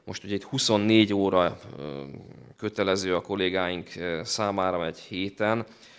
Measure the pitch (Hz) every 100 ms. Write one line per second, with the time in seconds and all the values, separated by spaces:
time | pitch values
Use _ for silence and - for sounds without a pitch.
0 | - 95 98 101 - 135 - 107 104 110
1 | 104 101 98 92 87 - - - 73 69
2 | 69 - - - - - 104 104 95 95
3 | 95 90 87 98 92 92 90 90 85 87
4 | 87 82 85 - 104 98 92 90 82 82
5 | - 92 98 - 107 117 110 - -